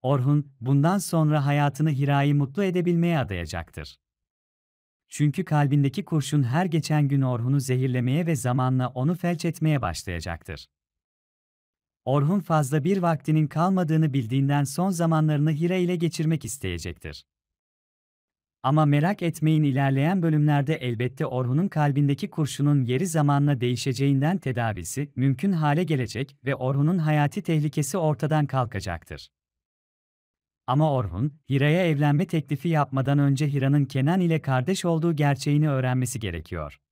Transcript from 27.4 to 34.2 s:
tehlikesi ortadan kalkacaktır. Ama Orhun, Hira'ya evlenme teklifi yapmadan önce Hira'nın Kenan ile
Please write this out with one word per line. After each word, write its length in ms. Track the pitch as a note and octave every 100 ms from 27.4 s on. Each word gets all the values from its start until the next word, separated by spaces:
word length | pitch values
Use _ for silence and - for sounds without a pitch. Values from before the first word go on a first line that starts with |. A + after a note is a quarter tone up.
tehlikesi 560 | - D#3+ D3+ D3 D3 G3
ortadan 480 | D#3+ D3 D3+ D#3 C#3+
kalkacaktır. 840 | C3+ A#2 G2+ F#2 E2 - D2+ - _ _ _ _ _ _ _ _ _ _ _ _ _ -
Ama 260 | C3 D#3
Orhun, 400 | C3+ G#2 E2+ C#3+ C#3+ _
Hira'ya 380 | C3+ D3 E3 F3+
evlenme 400 | C#3+ D3 D3 F#3+
teklifi 420 | E3 C#3+ C#3+ F3
yapmadan 500 | D#3+ C3+ C3+ C3 C#3+
önce 340 | C#3+ C3+ D3+
Hira'nın 320 | C#3+ C3+ C#3+ C3+
Kenan 340 | C3+ C3+
ile 220 | F#3